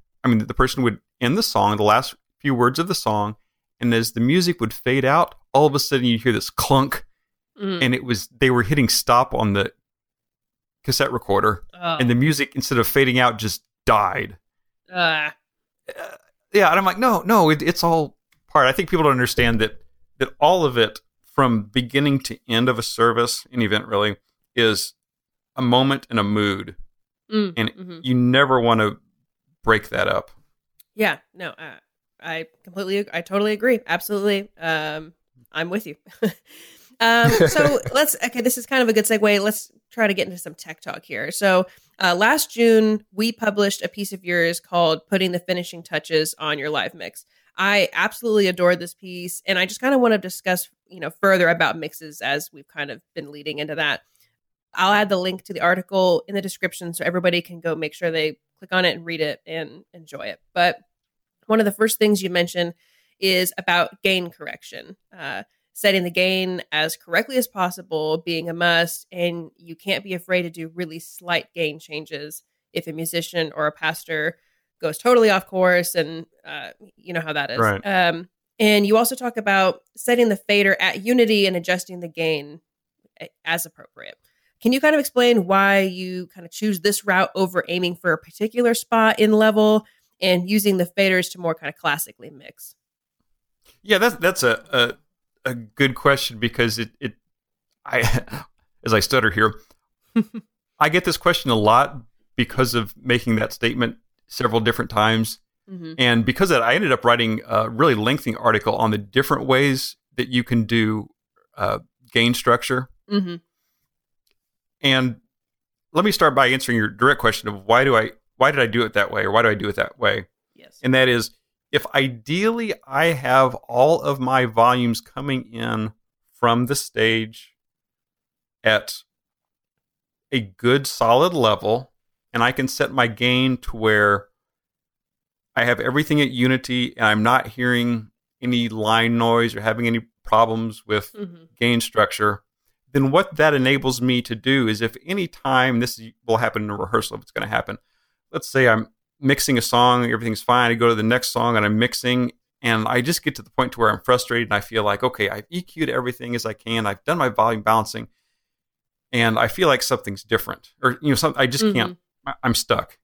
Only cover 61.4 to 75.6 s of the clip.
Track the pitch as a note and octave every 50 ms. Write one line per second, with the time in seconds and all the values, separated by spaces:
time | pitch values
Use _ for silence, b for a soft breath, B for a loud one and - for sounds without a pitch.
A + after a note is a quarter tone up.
61.4 | _ - G#3+ A3+ G#3+ G#3 G3 - A3 A3+ - - A3 G#3 G#3 F#3+ F#3 F3+ F3+ F3+
62.4 | F3 F3 - F3+ F3 E3+ E3+ _ _ _ _ _ _ _ _ _ G3 F#3+ F#3 F3+
63.4 | F3+ F3+ - - F#3 - F3 F3 E3 - - - - G3 F#3+ F#3 F3+ E3+ - -
64.4 | D3+ - - - - - - - - - G3 - _ _ G3+ F#3 D#3 C#3 A#2+ F#2+
65.4 | - _ _ _ _ _ _ - - G3+ F#3+ F#3+ F3+ F3 E3+ F#3 F3+ F#3 F#3+ F#3+
66.4 | F#3 F#3 F3+ F3+ - _ - D#3 D#3 D#3+ - - _ - E3+ F#3 A3+ C#4 C4+ B3+
67.4 | B3 - - G3+ F#3 F3+ F3+ - F3+ - D#3+ D#3 D#3 D#3 D#3 E3+ F3 F3 E3+ D#3+
68.4 | E3 E3+ E3 E3+ F3 F3 E3+ E3 E3+ E3 - - - _ - F3+ F3 F3 E3+ E3+
69.4 | E3 - - _ E3+ E3+ E3 - - G3 F#3+ - G3 G3 F#3 F3 - - F#3 F3+
70.4 | F3 E3+ E3 E3+ D#3+ D#3+ E3 F3 F3+ D#3 D#3+ E3 - - - - F3+ F3 F3 E3
71.4 | - - - E3+ E3 D3+ D3 D#3+ - - D3+ D3+ D#3 - D#3 C#3+ D3 D3+ D#3 -
72.4 | - _ _ _ _ _ - F3 E3 E3+ D3+ D#3+ E3 D#3+ - E3+ D#3+ - - F3
73.4 | E3 D3 - D#3 D3+ D3+ D3+ - E3 D#3+ D#3+ - - - E3 D#3 D3+ E3+ E3+ _
74.4 | _ _ _ _ _ _ _ _ - D#3+ D#3+ - - A#3+ B3 A#3+ A3+ G#3+ G3 F#3+
75.4 | - - - F#3